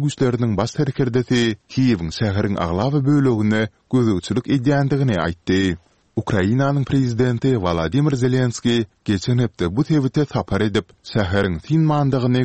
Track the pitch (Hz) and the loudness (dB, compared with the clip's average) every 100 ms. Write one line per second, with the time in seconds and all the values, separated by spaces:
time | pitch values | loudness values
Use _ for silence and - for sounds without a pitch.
0 | 147 - 127 120 120 95 117 - 139 - | -4 0 -2 0 -2 0 -2 -2 -4 -2
1 | 123 127 120 123 117 101 _ - 131 101 | -2 -2 0 0 0 -2 _ 0 2 2
2 | 82 - 110 98 107 98 85 87 131 147 | -2 -4 -2 0 -2 -2 -2 0 0 0
3 | 135 147 135 110 107 110 110 _ - 127 | 2 2 2 2 2 0 -2 _ -4 0
4 | 113 92 - 110 - 135 127 143 139 139 | 2 0 -2 -4 0 0 2 0 0 0
5 | 135 92 82 87 - 92 95 85 _ _ | 0 0 -2 -4 -2 0 0 -4 _ _
6 | _ - - 104 95 127 139 143 127 139 | _ -8 -2 0 0 0 0 -2 0 0
7 | 127 117 127 117 135 123 90 85 82 135 | 0 0 0 0 0 0 0 0 0 0
8 | 151 131 127 127 127 - 120 117 110 _ | 0 0 0 0 -2 -2 0 0 -2 _
9 | - 98 - 123 117 - 85 107 156 156 | -2 -2 0 0 0 -2 -4 -2 0 0
10 | 131 151 143 117 - 98 107 101 - _ | 0 -2 -2 -2 -2 -2 0 -2 -4 _
11 | - 113 92 101 98 80 - 160 156 147 | -6 -2 0 0 0 -2 -2 0 2 2
12 | 139 131 123 127 | 0 0 0 0